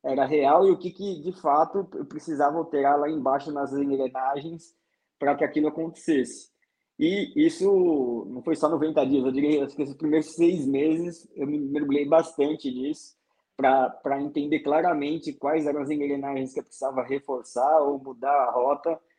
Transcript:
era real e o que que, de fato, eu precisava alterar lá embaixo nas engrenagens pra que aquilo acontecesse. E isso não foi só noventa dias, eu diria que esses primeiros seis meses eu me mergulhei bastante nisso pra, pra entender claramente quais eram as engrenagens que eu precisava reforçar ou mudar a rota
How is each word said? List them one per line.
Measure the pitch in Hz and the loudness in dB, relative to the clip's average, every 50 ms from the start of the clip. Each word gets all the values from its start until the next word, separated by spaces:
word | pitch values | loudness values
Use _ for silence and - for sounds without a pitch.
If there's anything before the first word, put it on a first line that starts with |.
| - | -4
era | 135 135 131 135 | -4 0 0 0
real | 135 156 147 139 135 151 180 196 | 2 2 2 4 6 6 6 6
e | 196 | 6
o | 180 | 4
que | - - 185 | 2 -2 -10
que, | - - 196 202 185 151 | -10 -8 -8 -8 -8 -8
de | 143 185 | -8 -12
fato, | 180 - - 151 143 151 165 - - 196 190 190 - | -12 -4 0 2 2 2 2 2 0 -6 -6 -6 -10
eu | 156 147 | -12 -12
precisava | 143 - 151 - 170 156 139 143 143 151 165 | -10 -12 -14 -10 -8 -2 0 0 0 0 -2
alterar | 160 165 147 143 135 139 143 143 | -6 -2 -2 0 2 4 2 2
lá | 143 151 | 0 -2
embaixo | 160 151 127 131 135 143 143 156 | -4 -2 -2 -2 -2 -2 -4 -6
nas | 147 143 139 135 | -6 -6 -6 -4
engrenagens | 135 143 143 139 139 135 131 123 127 131 131 135 139 143 147 165 170 160 - _ _ _ _ _ _ _ _ _ _ _ | -4 -4 -2 -2 -2 -2 -2 -4 -4 -4 -4 -4 -4 -4 -8 -10 -14 -14 -18 _ _ _ _ _ _ _ _ _ _ _
pra | 143 143 143 | 0 0 2
que | 143 156 | 2 0
aquilo | 147 - 151 151 151 | 0 0 0 0 0
acontecesse. | 151 165 160 165 - - - - 156 135 120 - - - - _ _ _ _ _ _ _ _ _ _ - | -2 -4 -8 -8 -8 -8 -2 0 2 2 0 -2 -6 -18 -20 _ _ _ _ _ _ _ _ _ _ -2
E | 151 165 190 202 180 135 - | 0 0 0 -2 -4 -2 0
isso | 147 156 165 160 - 185 196 196 185 180 175 160 143 127 120 120 113 95 92 | 2 2 2 2 2 2 4 4 4 4 4 2 2 0 0 -2 -4 -6 -8
não | 123 127 | -12 -8
foi | 123 165 156 | -4 -4 0
só | 147 156 151 | 0 2 0
noventa | 165 143 151 160 156 156 139 | 2 0 -2 0 2 2 2
dias, | 131 139 139 127 | 4 2 2 2
eu | 131 | 0
diria | 127 139 143 147 156 143 139 | 0 0 0 2 2 0 0
que | 139 - - | -2 -4 -6
esses | 143 139 139 | -6 -6 -6
primeiros | 139 156 151 151 160 151 - - | -6 -2 0 0 0 0 -2 0
seis | 165 170 170 185 160 139 | 2 2 4 4 2 -2
meses | 135 139 135 147 160 160 165 175 175 170 - - - - | 0 0 2 2 2 2 0 -2 -6 -8 -12 -20 -18 -8
eu | - 139 | -6 -4
me | 143 147 147 | -4 -2 -4
mergulhei | 139 135 143 151 147 139 139 147 147 | -4 -2 -2 -2 0 0 0 0 2
bastante | 143 165 165 160 - - - 139 147 156 - - 135 | 4 4 4 4 2 0 0 0 0 0 -4 -6 -8
nisso | 123 127 131 147 156 - - - _ _ _ _ _ _ _ _ _ | -6 -4 -6 -6 -6 -8 -12 -20 _ _ _ _ _ _ _ _ _
pra, | - 139 131 131 135 127 - | 2 2 4 4 4 2 0
pra | - - - 143 139 135 | -2 -6 -4 -2 -2 -2
entender | 143 143 - 151 143 147 156 147 | -2 -4 -4 -4 -2 0 -2 -2
claramente | 147 143 147 160 165 180 165 147 143 147 156 160 - 156 | 0 2 2 2 2 2 0 0 -2 -4 -4 -4 -6 -10
quais | 135 - - 139 156 160 151 | -10 -6 -2 0 0 0 0
eram | 147 143 147 | 0 -2 -2
as | 139 135 | -4 -4
engrenagens | 151 147 143 143 143 139 139 139 139 135 131 131 | -4 -4 -2 -2 -4 -4 -4 -6 -6 -6 -6 -6
que | - - | -8 -10
eu | - | -10
precisava | _ - - 131 135 131 131 | _ -12 -6 -6 -4 -4 -4
reforçar | 120 127 135 139 _ - 135 123 113 - - 120 131 147 160 160 | -4 -2 -6 -6 _ -6 -8 -8 -8 -8 -2 0 2 4 4 4
ou | 147 143 143 135 | 4 2 -2 -4
mudar | 135 135 127 117 123 139 | -8 -12 -12 -6 -2 0
a | 143 143 127 120 | 2 2 2 2
rota | - 123 123 135 143 147 - 170 160 160 _ _ _ | 0 0 0 0 0 0 -2 -4 -4 -4 _ _ _